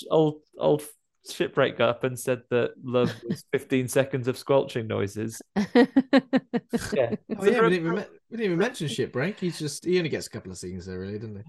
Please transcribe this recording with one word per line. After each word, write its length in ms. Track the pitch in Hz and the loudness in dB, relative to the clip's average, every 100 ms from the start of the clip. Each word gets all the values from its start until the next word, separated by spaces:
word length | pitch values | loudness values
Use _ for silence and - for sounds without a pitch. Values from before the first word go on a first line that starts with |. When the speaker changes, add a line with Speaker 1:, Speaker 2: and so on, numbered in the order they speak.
| - | 0
Speaker 1:
old, 320 | 165 156 151 _ - | 4 4 0 _ -2
old 260 | - 147 - - _ _ - | 2 2 0 -20 _ _ -10
Shipwreck 480 | - 175 - 131 - | -4 -2 2 2 2
got 120 | 117 | 0
up 140 | 120 | 2
and 160 | 131 123 | -4 -4
said 220 | - 123 - | -4 -4 0
that 220 | 120 117 - | 0 0 -4
love 300 | 127 123 120 113 - | -2 2 2 -2 -6
was 160 | 175 - | -8 -4
Speaker 2:
<laughs> 40 | |
Speaker 1:
fifteen 360 | 131 - 131 123 | -4 0 0 2
seconds 400 | 139 131 135 123 | 2 0 0 -4
of 100 | 123 | -4
squelching 500 | - 139 - 123 110 | 2 2 2 -4 -4
noises. 540 | 104 101 107 113 113 - 196 | -2 -2 -4 -8 -8 -8 -4
Speaker 3:
<laughs> 200 | 208 254 247 - - 269 - 262 - 233 - - - | 2 4 6 4 4 2 2 -2 -2 -6 -4 -6 -2
Speaker 1:
Yeah. 220 | - 120 214 - - | 0 0 -2 -6 -2
Speaker 2:
Oh, 60 | |
Speaker 1:
So 20 | 196 | 2
Speaker 2:
yeah, 60 | |
Speaker 1:
there 0 | |
Speaker 2:
we 60 | 240 | 4
Speaker 1:
are 120 | 226 | 4
Speaker 2:
didn't 40 | |
even 220 | 180 165 190 | 4 0 -2
me-, 80 | - - _ | -4 -12 _
we 60 | 226 | -4
didn't 80 | 208 | -2
even 120 | 165 | 0
mention 300 | 226 - 147 | 0 -2 -4
Shipwreck. 520 | 123 123 123 160 214 | -2 -2 -2 -4 -2
He's 180 | 180 156 | -4 -4
just, 260 | 151 - 165 | -6 -6 -2
he 120 | 180 | 0
only 120 | 160 | 0
gets 180 | 104 - | -4 -6
a 20 | |
couple 220 | 110 95 | -10 -12
of 60 | 92 | -12
scenes 280 | 92 92 90 | -10 -10 -8
there, 140 | 92 | -8
really, 200 | 95 104 | -8 -8
doesn't 180 | 113 101 | -10 -12